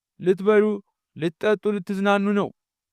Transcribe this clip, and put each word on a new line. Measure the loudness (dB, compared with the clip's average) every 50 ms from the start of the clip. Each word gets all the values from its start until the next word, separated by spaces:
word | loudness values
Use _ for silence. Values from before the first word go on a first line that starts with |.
| _ _ _ -4
ልትበሉ፣ | 0 0 0 0 2 2 4 4 4 2 0 -4 -8 _ _ _ _ _ -10
ልትጠጡ፣ | -6 -6 -6 -4 -2 0 0 0 0 -2 -4
ልትዝናኑ | -4 -4 -4 -6 -6 -2 0 0 0 2 0 0
ነው። | -2 -2 -2 -4 -8 _ _ _ _ _ _ _